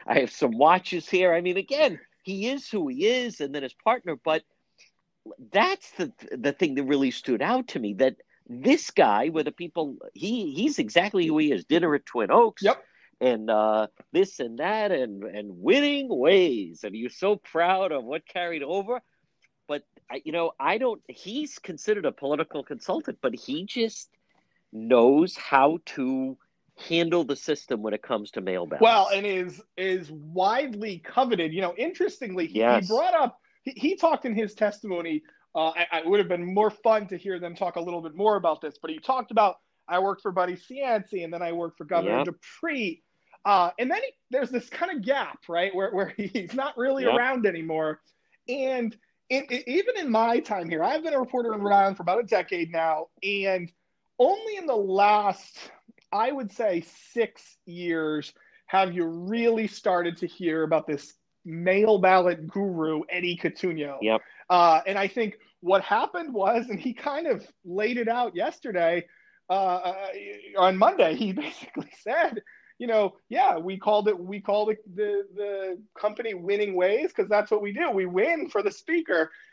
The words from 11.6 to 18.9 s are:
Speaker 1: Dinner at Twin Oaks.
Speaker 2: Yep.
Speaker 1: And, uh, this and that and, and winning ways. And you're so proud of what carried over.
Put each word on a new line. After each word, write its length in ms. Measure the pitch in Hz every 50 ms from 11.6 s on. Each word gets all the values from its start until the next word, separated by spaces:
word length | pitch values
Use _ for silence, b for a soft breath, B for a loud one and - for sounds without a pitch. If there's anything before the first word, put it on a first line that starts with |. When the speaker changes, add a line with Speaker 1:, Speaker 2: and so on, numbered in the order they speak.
| -
Speaker 1:
Dinner 300 | - 147 170 175 165 147
at 120 | 139 -
Twin 240 | - - 120 107 92
Oaks. 320 | - 226 240 220 - -
Speaker 2:
Yep. 200 | 196 208 254 - b b b b b b _ -
Speaker 1:
And, 300 | - 127 120 110 107 113
uh, 360 | 110 107 107 110 107 110 107 104 _ - - _
this 280 | - 170 196 196 - -
and 180 | 131 117 113 120
that 320 | 156 185 214 220 214 202
and, 300 | 180 139 127 113 101 98 101
and 360 | 104 95 104 104 101 92 87
winning 480 | 92 151 220 285 285 285 285 277 269 247
ways. 760 | 202 131 127 160 196 190 180 160 123 107 95 82 82 - -
And 120 | 104 95
you're 140 | 110 120 120
so 260 | - - 185 202 208
proud 560 | 196 - - - 160 170 180 190 190 196 180
of 100 | 156 135 113
what 220 | 117 143 165 -
carried 360 | - - 185 175 175 170 151
over. 380 | 143 139 175 196 196 208